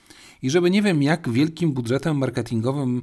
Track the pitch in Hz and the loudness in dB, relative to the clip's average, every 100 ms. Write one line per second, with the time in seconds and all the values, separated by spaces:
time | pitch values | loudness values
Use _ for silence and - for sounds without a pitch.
0 | - - - - 131 175 175 202 208 160 | -20 -20 -20 -8 0 2 4 2 2 2
1 | 139 170 135 117 160 160 170 131 117 135 | 2 0 0 0 0 0 -2 -2 -2 -2
2 | 165 147 127 127 117 113 120 143 127 123 | 0 -2 -2 -4 -4 -2 -2 -2 -2 -4